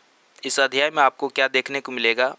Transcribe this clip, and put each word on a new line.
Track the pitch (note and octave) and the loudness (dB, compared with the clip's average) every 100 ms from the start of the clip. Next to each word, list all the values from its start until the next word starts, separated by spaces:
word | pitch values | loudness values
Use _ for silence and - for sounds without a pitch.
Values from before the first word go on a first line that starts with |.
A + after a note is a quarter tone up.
| _ _ _ _ | _ _ _ _
इस | C3+ C#3+ | -4 0
अध्याय | C3+ C3 D3 | 2 2 0
में | D#3 | 2
आपको | C3+ - C#3 | 2 2 -4
क्या | - C3+ | 0 0
देखने | C3 B2+ C#3 | 0 -2 -6
को | C3 | -8
मिलेगा, | B2 A2+ A2+ B2+ | -2 0 2 0